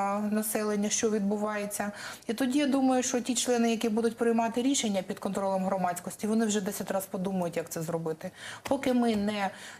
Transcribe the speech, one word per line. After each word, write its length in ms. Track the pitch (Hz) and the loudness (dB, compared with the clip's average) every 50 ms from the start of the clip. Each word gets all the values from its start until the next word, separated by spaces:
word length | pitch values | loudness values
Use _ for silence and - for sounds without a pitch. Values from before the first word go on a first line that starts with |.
| 196 196 202 208 | 2 0 0 0
населення, 720 | 208 208 214 214 214 214 - 220 214 214 208 202 202 208 | 0 0 0 0 0 0 -2 0 0 0 0 0 0 0
що 200 | - - - 220 | 0 0 0 2
відбувається. 840 | 214 214 196 196 208 208 208 214 214 208 202 202 - - 208 208 - - - - - - - | 2 2 0 0 0 0 -2 -2 -2 -4 -4 -4 -4 -4 -4 -4 -6 -8 -10 -12 -14 -10 -6
І 60 | - 226 | -4 -2
тоді, 260 | 220 269 247 254 294 | 0 0 2 2 2
я 80 | 294 | 2
думаю, 360 | 269 247 277 262 262 254 254 247 | 4 4 4 4 4 4 2 2
що 180 | - - 247 | 2 0 0
ті 140 | 240 - 247 | 0 0 -2
члени, 360 | 233 - - 247 240 233 233 | 0 2 2 4 4 4 2
які 180 | 233 214 233 233 | 2 2 0 0
будуть 280 | 214 226 226 226 220 | 2 2 0 0 0
приймати 440 | - 240 233 226 226 226 226 214 247 | 0 2 2 2 2 2 0 0 0
рішення 400 | 240 269 285 262 - 220 196 190 | 2 2 2 2 2 0 0 0
під 180 | 185 - 202 - | -2 -4 -4 -4
контролем 460 | - 208 190 202 196 190 190 190 185 | -4 -4 -2 -2 0 0 0 0 0
громадськості, 600 | 190 196 190 180 180 175 - - 190 - - - | 0 0 0 0 0 -2 -2 -6 -10 -8 -4 -2
вони 180 | 208 220 226 233 | 0 2 2 2
вже 160 | 214 202 214 | 2 0 0
десять 300 | 190 208 202 - 202 - | -2 -2 -4 -6 -4 -2
раз 140 | 190 196 190 | -2 -2 -4
подумають, 520 | - - 190 180 202 190 185 175 170 170 | -4 -4 -4 -2 -2 0 0 -2 -2 -2
як 120 | 165 160 - | -4 -6 -4
це 120 | - 170 | -6 -4
зробити. 500 | 160 160 165 165 165 160 160 156 - 185 - - - - - - - | 0 0 0 2 0 -2 -4 -4 -6 -12 -12 -12 -14 -14 -14 -6 -2
Поки 300 | - 277 277 269 269 254 | 0 0 2 2 4 4
ми 220 | 247 240 233 220 | 4 4 4 2
не, 340 | 202 202 208 208 208 196 190 - - - - - | 2 0 0 0 0 -2 -2 -4 -6 -16 -16 -14